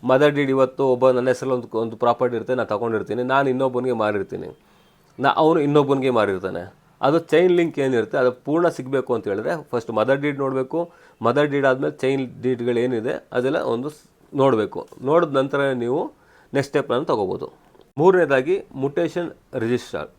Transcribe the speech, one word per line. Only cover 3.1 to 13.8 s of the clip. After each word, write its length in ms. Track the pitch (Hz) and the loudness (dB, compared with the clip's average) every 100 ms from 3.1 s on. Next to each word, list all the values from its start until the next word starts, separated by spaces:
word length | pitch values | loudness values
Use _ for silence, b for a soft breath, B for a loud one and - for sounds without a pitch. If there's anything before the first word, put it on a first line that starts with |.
| 110 | -4
ನಾನು 260 | 127 135 135 | 0 0 2
ಇನ್ನೊಬ್ಬನಿಗೆ 460 | 127 135 123 127 117 | 0 0 -2 -2 0
ಮಾರಿರ್ತೀನಿ, 520 | 107 104 95 95 92 - b b b b b - | 0 -2 -4 -8 -12 -16 b b b b b -2
ನಾ, 100 | 139 - | 0 4
ಅವನು 240 | 160 165 | 4 4
ಇನ್ನೊಬ್ಬನಿಗೆ 500 | 147 147 135 139 131 | 4 2 4 2 2
ಮಾರಿರ್ತಾನೆ. 760 | 120 104 95 95 95 90 _ _ _ | 2 2 0 -4 -8 -12 _ _ _
ಅದು 180 | 135 160 | 0 0
ಚೈನ್ 320 | 165 156 185 | 2 2 4
ಲಿಂಕ್ 280 | 175 165 143 | 4 2 0
ಏನಿರುತ್ತೆ 380 | 135 123 107 147 | 0 0 0 2
ಅದು 140 | 127 | 0
ಪೂರ್ಣ 360 | 123 - 156 170 | 0 -4 0 0
ಸಿಗಬೇಕು 460 | - 131 135 123 | -2 -4 -4 -2
ಅಂತ 140 | 117 - | -4 -2
ಹೇಳಿದ್ರೆ 420 | 101 123 170 147 | -4 -4 -6 -4
ಫಸ್ಟ್ 200 | 123 113 | -8 -4
ಮದರ್ 280 | 110 110 139 | -2 2 2
ಡೀಡ್ 200 | 147 139 | 0 -4
ನೋಡಬೇಕು. 520 | 139 131 131 160 170 b b b | -4 -2 -4 -4 -6 b b b
ಮದರ್ 260 | 113 127 147 | 0 2 0
ಡೀಡ್ 180 | 139 135 | 2 2
ಆದಮೇಲೆ 320 | 131 151 147 | 0 -2 -2
ಚೈನ್ 440 | 131 135 127 - | -2 -2 -4 -6
ಡೀಡ್ಗಳು 380 | 123 123 120 120 | -4 -2 -2 0
ಏನಿದೆ 480 | 123 120 113 - - | 0 -2 -4 -6 -4
ಅದೆಲ್ಲ 260 | 123 127 151 | -2 0 -2
ಒಂದು 320 | - 117 | -2 -4